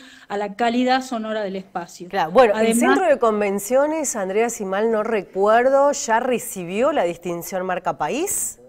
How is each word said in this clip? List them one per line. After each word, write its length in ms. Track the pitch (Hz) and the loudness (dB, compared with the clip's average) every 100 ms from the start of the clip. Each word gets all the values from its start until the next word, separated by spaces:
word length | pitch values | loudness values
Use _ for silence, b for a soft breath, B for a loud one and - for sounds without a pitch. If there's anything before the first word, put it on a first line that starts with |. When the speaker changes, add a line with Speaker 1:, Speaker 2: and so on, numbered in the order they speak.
| B B B | B B B
Speaker 1:
a 100 | 202 | -6
la 160 | 208 202 | -6 -2
calidad 460 | 233 240 254 262 | 0 2 2 0
sonora 400 | 254 226 220 214 | -2 -8 -6 -4
del 140 | 196 190 | -4 -8
espacio. 520 | 185 180 170 - 180 | -8 -10 -10 -16 -6
Speaker 2:
Claro, 220 | 190 165 | -2 2
bueno, 200 | 208 226 | 6 6
el 140 | 214 226 | 4 2
Speaker 1:
Además, 100 | 233 | 4
Speaker 2:
centro 300 | 247 - 349 | 4 4 2
de 100 | 269 | 2
convenciones, 1000 | 226 208 202 202 - 262 302 320 269 226 | 2 2 0 -2 0 2 2 0 -4 -4
Andrea, 360 | 190 202 240 | -2 0 -2
si 140 | 233 190 | -4 -4
mal 260 | 190 226 | -2 0
no 100 | 214 | 0
recuerdo, 880 | 220 214 170 190 208 233 254 269 285 | -2 -4 -4 0 4 4 4 4 2
ya 280 | 285 - 220 | 0 0 0
recibió 720 | 262 226 - 190 170 202 285 | 0 -2 -4 -10 -6 -2 0
la 120 | 285 | 2
distinción 640 | 175 170 180 170 - 185 185 | -2 -2 -8 -8 -6 -6 -4
Marca 320 | 180 180 156 | -4 -4 -4
País. 640 | 151 254 392 - - - | -4 -4 -4 -4 -8 -12